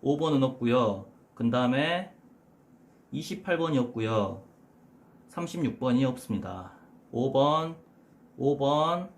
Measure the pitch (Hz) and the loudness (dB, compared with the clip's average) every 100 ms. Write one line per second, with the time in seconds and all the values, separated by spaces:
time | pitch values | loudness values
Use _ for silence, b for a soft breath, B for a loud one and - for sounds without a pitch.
0 | 135 147 160 143 131 127 120 123 113 95 | 0 0 2 2 2 0 2 4 2 0
1 | - - _ - 117 123 123 131 156 175 | -8 -20 _ -2 0 2 2 2 0 -2
2 | 196 - - - _ _ _ - - _ | -4 -14 -20 -20 _ _ _ -20 -20 _
3 | _ 139 151 185 - 170 165 143 120 117 | _ -10 -8 -10 -2 0 2 0 0 -2
4 | 110 110 98 98 - - _ _ - - | 0 0 0 -4 -14 -20 _ _ -20 -20
5 | - - - - 170 170 139 - 127 123 | -20 -20 -14 -8 -8 -4 -4 -2 0 2
6 | 135 - - 101 92 92 92 - - - | 2 -2 -6 -6 -6 -10 -12 -18 -20 -20
7 | _ 117 135 135 143 156 160 160 - _ | _ -2 0 4 4 2 -2 -8 -20 _
8 | _ - - - 131 143 139 147 156 175 | _ -20 -20 -2 0 2 2 2 2 0
9 | 185 | -4